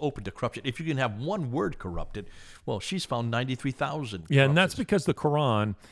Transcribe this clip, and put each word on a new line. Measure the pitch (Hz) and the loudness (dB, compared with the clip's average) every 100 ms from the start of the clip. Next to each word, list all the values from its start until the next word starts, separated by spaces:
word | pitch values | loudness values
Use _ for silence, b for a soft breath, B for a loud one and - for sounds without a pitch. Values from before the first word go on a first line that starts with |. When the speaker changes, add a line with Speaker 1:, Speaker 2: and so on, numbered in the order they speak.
Speaker 1:
open | 147 - | -4 -2
to | 95 | -8
corruption. | - 120 - 135 | -4 -4 -4 -6
If | - | -4
you | 160 | -2
can | 135 | 0
have | 127 104 | 0 -2
one | 143 208 135 | -4 -2 -2
word | 131 196 - | 0 -2 -4
corrupted, | 92 85 76 104 95 B B B - | -6 -6 -6 -8 -10 B B B -6
well, | 107 | -6
she's | - 190 | -4 -4
found | - 120 117 | -2 -2 0
ninety-three | 117 131 127 139 | 0 -2 -2 -4
thousand | 127 139 156 127 95 80 | -2 -4 -4 -6 -8 2
Speaker 2:
Yeah, | 139 | 6
and | 135 160 | 6 6
that's | 190 | 4
Speaker 1:
corruptions. | - 226 | 2 2
Speaker 2:
because | 196 | 2
the | - | 2
Quran | 131 151 147 139 107 107 101 B | 2 2 4 4 4 2 -2 B